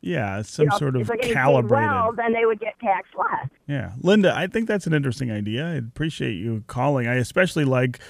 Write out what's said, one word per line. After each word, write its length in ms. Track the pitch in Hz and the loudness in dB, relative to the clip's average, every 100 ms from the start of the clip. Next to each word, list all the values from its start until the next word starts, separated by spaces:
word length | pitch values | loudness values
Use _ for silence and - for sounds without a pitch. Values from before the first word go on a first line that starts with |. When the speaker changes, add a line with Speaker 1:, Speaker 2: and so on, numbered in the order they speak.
Speaker 1:
yeah, 400 | - 170 104 98 | -4 -4 -2 -4
some 220 | 110 - | -8 0
Speaker 2:
you 40 | 151 | 2
know, 80 | 202 | 2
Speaker 1:
sort 180 | 143 127 | 0 -2
Speaker 2:
if 40 | |
Speaker 1:
of 80 | 113 | -2
Speaker 2:
they're 80 | 226 | -2
getting 140 | 247 | 0
paid 40 | |
Speaker 1:
calibrated. 540 | 226 131 135 113 269 302 | 2 4 4 4 2 2
Speaker 2:
well, 240 | 262 226 | 2 0
then 220 | 233 233 | 0 -2
they 100 | 233 | 2
would 160 | 226 220 | 2 0
get 180 | 220 - | -4 -6
taxed 340 | 233 196 - - | -2 -2 -2 -4
less. 320 | 427 185 135 _ - | -2 -2 -6 _ -6
Speaker 1:
Yeah. 260 | 143 95 110 | -6 -6 -2
Linda, 340 | 170 208 185 113 | 4 6 6 2
I 100 | 180 | -2
think 220 | 226 226 | -2 -2
that's 180 | 208 175 | -2 0
an 60 | |
interesting 380 | 156 139 113 123 | 0 0 -2 -4
idea. 360 | 107 104 113 160 | -4 -4 -4 -4
I 60 | |
appreciate 640 | 160 117 - 156 - 135 | -6 -8 -6 -6 -4 -6
you 300 | 98 107 113 104 | -4 -4 -4 -6
calling. 420 | 127 131 139 117 | -2 0 0 0
I 60 | |
especially 500 | 123 120 - 180 - | 0 0 2 2 2
like 340 | 143 127 127 123 - | 2 2 0 -2 -14